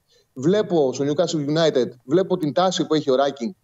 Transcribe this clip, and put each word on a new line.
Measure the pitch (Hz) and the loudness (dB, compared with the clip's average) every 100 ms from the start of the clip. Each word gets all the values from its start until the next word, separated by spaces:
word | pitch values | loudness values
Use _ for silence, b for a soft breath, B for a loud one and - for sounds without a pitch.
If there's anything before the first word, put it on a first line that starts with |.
| _ _ _ | _ _ _
βλέπω | - 131 208 196 175 135 | -4 0 0 2 2 0
στο | 120 139 | 0 -2
Newcastle | 147 170 160 143 156 | 0 0 -2 -2 0
United, | 160 143 117 - | 2 2 -2 -4
βλέπω | - 160 185 180 | -2 0 0 -2
την | 151 | -2
τάση | 135 185 175 147 | 0 0 0 0
που | |
έχει | 156 151 | 0 2
ο | |
Ράκινγκ | 127 143 139 113 95 | 0 0 -2 -8 -10